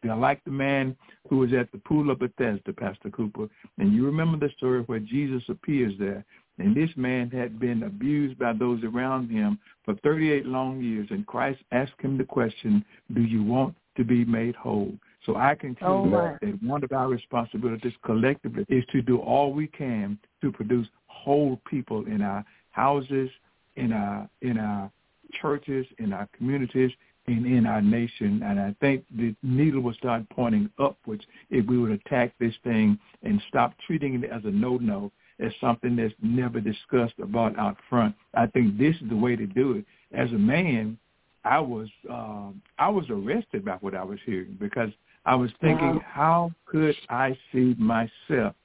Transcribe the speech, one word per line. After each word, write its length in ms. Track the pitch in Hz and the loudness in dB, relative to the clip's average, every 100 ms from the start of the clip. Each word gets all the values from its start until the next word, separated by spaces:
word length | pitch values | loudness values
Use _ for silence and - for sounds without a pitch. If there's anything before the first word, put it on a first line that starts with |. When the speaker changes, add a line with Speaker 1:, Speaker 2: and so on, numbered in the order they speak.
Speaker 1:
They're 140 | 117 113 | -4 2
like 280 | 135 147 | 2 0
the 80 | 156 | -4
man 440 | 139 139 139 131 131 _ - - | -2 0 0 -2 -6 _ -12 0
who 100 | 131 | 2
was 160 | 123 | 4
at 180 | 127 - | 2 0
the 60 | 104 | -6
pool 300 | - 151 147 | 0 2 2
of 100 | 120 | 0
Bethesda, 540 | 123 - 120 101 - | -2 -2 -2 -2 -6
Pastor 360 | - 104 101 104 | -8 -8 -8 -10
Cooper. 400 | - 107 - 107 _ - - | -6 -6 -4 -10 _ -14 0
And 120 | 101 | 4
you 120 | 110 139 | 4 2
remember 320 | 156 165 156 | 2 0 0
the 160 | 143 | -2
story 280 | - 127 127 | -2 0 0
where 180 | 117 113 | 0 -4
Jesus 480 | 107 135 139 127 - | -2 -2 0 -4 -6
appears 480 | - - 143 113 98 | -8 -2 0 0 0
there. 260 | 101 98 - _ _ - | -4 -6 -12 _ _ -2
And 160 | 98 123 | 2 4
this 200 | 160 143 | 2 0
man 360 | 127 127 120 | -2 0 -2
had 280 | 127 120 110 | -4 -6 -2
been 240 | 123 113 | -2 -2
abused 540 | 107 101 135 147 139 127 | -4 -4 0 0 0 0
by 160 | 120 | -2
those 300 | 110 123 117 | 0 0 0
around 480 | 113 120 131 131 120 | -2 -2 -2 -2 -2
him 260 | 110 104 104 _ _ | 0 0 0 _ _
for 120 | - 202 | -6 0
thirty-eight 500 | 147 156 156 143 127 | 0 2 2 2 0
long 360 | 131 131 131 | -2 -2 -4
years. 260 | 120 110 104 | -4 -4 -4
And 160 | 101 104 | -6 -6
Christ 380 | 123 135 135 - | -2 -2 -4 -2
asked 280 | 123 135 - | -2 -2 -4
him 180 | 139 135 | -4 -2
the 80 | - | -2
question, 600 | - 117 - 110 104 - - - | 0 -2 -2 2 2 0 -12 -4
"Do 80 | 120 | 0
you 200 | 113 113 | 2 2
want 320 | 104 127 160 - _ - | 2 2 0 -4 _ -2
to 80 | |
be 200 | 117 120 | 2 2
made 320 | 117 113 117 117 | 4 2 0 -4
whole?" 380 | 117 104 101 - _ _ - | -2 -2 -2 -8 _ _ -4
So 100 | 143 | 2
I 200 | 135 151 | 2 2
conclude 340 | 139 120 180 | -4 -4 0
Speaker 2:
Oh, 160 | 190 190 | 2 4
my. 320 | 101 - - | 2 0 -2
Speaker 1:
that 220 | 104 101 | -6 -4
one 200 | 117 139 | -4 -2
of 80 | 131 | -2
our 160 | 135 127 | -2 0
responsibilities 880 | 120 - 123 117 107 120 113 123 - | -2 -4 -4 -4 -4 -4 -2 -6 -6
collectively 640 | - 113 131 143 - 117 101 | 0 2 2 0 -4 -6 0
is 160 | 131 - | 0 2
to 140 | 131 | 0
do 160 | 120 120 | 2 2
all 360 | 117 131 143 | 2 2 2
we 140 | 147 151 | 0 -6
can 520 | - 135 113 101 104 _ - | -6 -4 -4 -4 -6 _ -6
to 100 | 135 | -4
produce 360 | - 107 123 110 _ _ | -2 0 0 0 _ _
whole 500 | - 139 143 143 127 - | -8 0 2 2 -2 -4
people 400 | 143 - 110 107 | -6 -4 -6 -4
in 160 | 107 | -2
our 240 | 101 101 104 _ _ | -2 -4 -10 _ _
houses, 600 | - 135 143 131 139 131 - _ _ _ - | 0 0 0 0 -2 -4 -8 _ _ _ -4
in 180 | 123 | -2
our, 360 | 110 101 104 104 - | 0 -2 -6 -10 -8
in 160 | 123 113 | -4 -2
our 340 | 107 101 98 _ _ _ - | -2 -4 -6 _ _ _ -16
churches, 560 | - 151 143 143 135 127 - | -6 -4 -4 -4 -4 -4 -6
in 140 | 110 | -4
our 140 | 95 104 - | -4 -8 -4
communities, 540 | 120 139 123 131 127 - _ _ - | -2 0 0 2 2 0 _ _ -2
and 180 | 117 123 | 0 2
in 200 | 127 113 | 4 4
our 160 | 107 | 4
nation. 600 | 104 117 117 - 104 107 | 4 4 0 -2 0 0
And 160 | 104 101 | 0 0
I 160 | 98 101 | -2 0
think 240 | 139 131 - 113 | 0 0 -4 -4
the 180 | 117 107 | -2 -2
needle 400 | 135 127 156 135 | 0 2 4 2
will 120 | 123 | -2
start 340 | 113 127 117 107 | -2 -2 -2 -4
pointing 400 | - 120 107 104 - | -2 2 2 0 0
upwards 480 | 139 - - 107 - - - | -2 -2 -10 -10 -12 -20 -2
if 160 | 127 107 | 0 2
we 120 | 123 | 2
would 140 | 113 | 2
attack 460 | 104 - 127 120 - | -2 -2 0 0 0
this 180 | 117 - 123 | -2 -2 -2
thing 340 | 113 107 104 _ _ | 4 4 4 _ _
and 180 | - 104 - | -2 -2 0
stop 260 | 135 123 - - | 0 0 -2 -4
treating 340 | 165 139 127 | -2 -2 -2
it 80 | - | -4
as 140 | 117 | -6
a 80 | 104 | -2
no-no, 580 | 101 123 123 117 98 101 _ _ - | 0 0 0 -2 -2 -6 _ _ -8
as 140 | 117 - | -8 -2
something 340 | 127 117 123 120 | -2 0 0 0
that's 180 | 110 - | -2 -2
never 380 | 110 123 123 117 | 0 0 0 -2
discussed 580 | 107 104 - 127 117 - | -4 -6 0 0 0 -4
about 380 | 95 117 113 107 | -4 0 0 0
out 200 | 101 101 - | -4 -4 -2
front. 240 | 123 107 - _ | 2 2 -2 _
I 140 | 117 117 | 0 2
think 300 | 131 110 104 | 4 2 4
this 180 | 147 165 | 2 2
is 60 | 117 | -2
the 80 | 107 | 0
way 220 | 123 117 | 0 0
to 100 | 104 | -2
do 240 | 110 135 104 | 0 0 0
it. 80 | - _ _ | -6 _ _
As 180 | 110 123 | -4 0
a 40 | 113 | 2
man, 600 | 107 156 185 117 110 113 _ _ _ _ 110 | 4 4 2 0 -2 -8 _ _ _ _ 0
I 140 | 147 | 2
was, 300 | 135 113 107 - - | 0 -6 -10 -14 -12
um, 520 | 120 110 104 101 98 - - | -10 -10 -10 -12 -16 -10 -2
I 120 | 170 | 0
was 200 | 202 131 | 0 -2
arrested 540 | 101 104 220 - 110 | -4 -2 -4 -4 -6
by 120 | 98 92 | -6 -6
what 200 | 98 92 | -6 -8
I 80 | |
was 160 | 95 101 - | -8 -10 -6
hearing, 320 | 92 92 95 | -6 -6 -8
because 320 | 104 127 110 - _ _ - | -6 -4 -4 -6 _ _ 0
I 100 | 127 | 0
was 160 | 123 - | 0 0
thinking, 340 | 156 160 147 160 | 2 4 2 0
Speaker 2:
Wow. 80 | - | -4
Speaker 1:
"How 460 | 143 156 170 170 - - | 0 4 4 0 -6 -4
could 320 | 156 156 143 - | 0 2 0 -2
I 280 | 123 135 127 - | -2 0 -2 -4
see 240 | 127 127 117 | 2 4 4
myself 800 | 110 113 117 - - 131 104 - | 2 2 0 -6 -2 0 0 -4